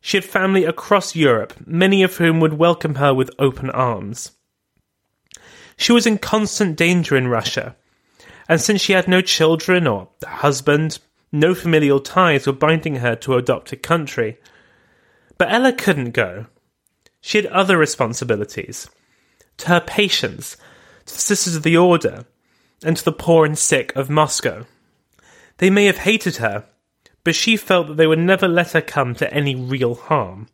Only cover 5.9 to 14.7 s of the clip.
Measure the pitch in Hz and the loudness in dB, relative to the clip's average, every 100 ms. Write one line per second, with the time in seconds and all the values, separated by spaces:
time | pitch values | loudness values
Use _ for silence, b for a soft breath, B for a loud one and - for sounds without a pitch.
5.9 | 233 233 208 - 214 214 - 202 156 170 | 4 4 -2 -2 -2 -2 -2 -4 0 2
6.9 | 180 165 139 127 117 - - - - b | 2 2 0 0 -2 -2 -6 -8 -16 b
7.9 | b b b b b b 165 - 208 - | b b b b b b 0 2 0 2
8.9 | 190 180 185 185 - 160 165 - 180 156 | 0 4 2 2 2 2 2 0 0 0
9.9 | 101 92 _ - - 143 131 - 151 156 | -2 -8 _ -16 -2 -2 0 0 0 0
10.9 | - _ _ _ 147 160 180 170 160 147 | -6 _ _ _ 0 2 2 2 2 4
11.9 | 139 139 180 180 143 139 135 151 160 160 | 2 0 0 2 2 0 0 0 0 -2
12.9 | 135 120 113 - 127 123 120 - 131 - | -4 -4 -4 0 0 0 -2 -4 -16 -2
13.9 | 170 143 - 110 117 b b b | -2 -2 -6 -6 -6 b b b